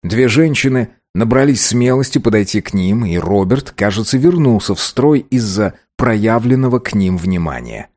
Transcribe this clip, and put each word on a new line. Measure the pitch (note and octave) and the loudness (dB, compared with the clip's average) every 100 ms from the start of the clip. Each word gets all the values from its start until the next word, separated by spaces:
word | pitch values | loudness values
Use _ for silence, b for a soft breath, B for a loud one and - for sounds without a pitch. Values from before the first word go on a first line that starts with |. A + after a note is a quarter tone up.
Две | F2 G#2+ B2+ | -4 0 2
женщины | A2+ D#3+ C#3 C3+ B2+ A2+ _ _ F2 | 4 2 2 0 0 -2 _ _ -4
набрались | A2+ B2 C#3 B2+ - | 0 2 2 2 0
смелости | A#2+ B2 B2+ C3+ C#3 | 0 2 0 0 -2
подойти | A#2 G#2+ G2+ A2 | 0 0 0 -4
к | - | -2
ним, | G2 F#2 G#2+ G#2+ | -2 0 0 -2
и | F2 | -2
Роберт, | E2+ G2+ F#2+ C3 - | 0 0 0 -2 -4
кажется, | - G2+ G2 A2 C3 | -4 -2 -2 -2 2
вернулся | D#3 F3+ C#3+ A2 - F#2+ | 2 4 2 2 0 -4
в | |
строй | - - C#3+ D3 | -4 0 2 2
из-за | - B2+ A2 F#2+ G2+ b b - | 0 -2 -2 -2 -2 b b -4
проявленного | A#2+ G#2+ A2 A#2 A#2+ C3 C3 B2 | 0 0 2 0 2 2 2 0
к | - | -2
ним | G#2 F#2+ F#2 | 0 0 0
внимания. | F2+ F2+ E2 C2 A#1 A1 - | -2 -2 -2 -6 -10 -14 -16